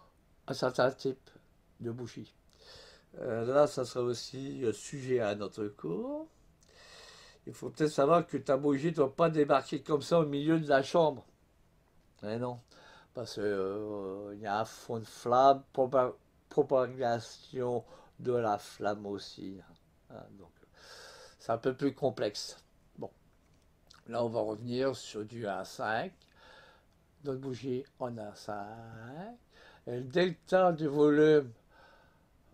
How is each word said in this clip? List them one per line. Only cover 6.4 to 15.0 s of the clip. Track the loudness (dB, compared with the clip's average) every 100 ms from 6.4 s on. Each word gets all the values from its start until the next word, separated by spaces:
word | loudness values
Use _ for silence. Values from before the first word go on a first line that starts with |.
| _ _ _ -20 -20 -20 -20 -20 -20 -20 -18
Il |
faut | -12 -8
peut-être | -2 0
savoir | 4 6 4 4
que | -2
ta | 0 2
bougie | 4 2 2
ne | 2
doit | 2 4
pas | 2
débarquer | 4 4 2 2 -6
comme | -2 -2
ça | 2 2
au | 2
milieu | 0 2 2
de | 4
la | 2
chambre. | 4 4 4 0 -10 _ _ _ _ _ _ _ _ _
Mais | -8 -6
non, | -6 -8 -16 -20 -20 -20 -18
parce | -12 -10 -4
que, |
euh, | -2 0 -2 -4 -6 -6 -8 -10 -12
il | -10
y | -4
a | -2
un | -2
fond | -8 -8
de | -8